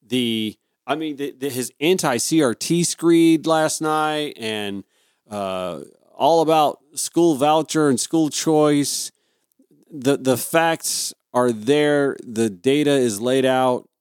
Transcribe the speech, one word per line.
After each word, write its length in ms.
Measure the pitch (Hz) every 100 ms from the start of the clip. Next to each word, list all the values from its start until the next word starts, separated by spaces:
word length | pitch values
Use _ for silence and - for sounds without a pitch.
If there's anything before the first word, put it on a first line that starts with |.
| 107
The, 520 | 127 120 113 107 101 _ _ -
I 100 | 147
mean, 200 | 160 139
the, 160 | 143
the, 180 | 131 135
his 220 | 127 117 _
anti-C 600 | 156 185 160 120 - 160
R 120 | 139
T 300 | 110 - 170
screed 640 | 170 - 165 170 165 160 147
last 340 | 160 156 -
night 560 | 160 156 156 151 147 -
and, 460 | 110 107 101 98 92 _ _ _ _
uh, 520 | 104 98 92 92 82 71 _ _ _
all 240 | 135 165
about 380 | 156 160 147 - _
school 420 | - - - 170 143
voucher 540 | 143 156 147 160 147
and 100 | 123
school 300 | - 165 156
choice. 800 | - - 156 151 147 139 - - _ _ _ _ _ _ _ _
The, 240 | 156 127 139
the 220 | 131 131
facts 760 | - 165 165 160 - - - - _
are 180 | 123 123
there. 640 | 113 107 147 147 147 139 -
The 260 | - 110 113
data 420 | 92 131 143 147
is 280 | 139 123 101
laid 240 | 120 135
out. 460 | 131 127 131 123 - _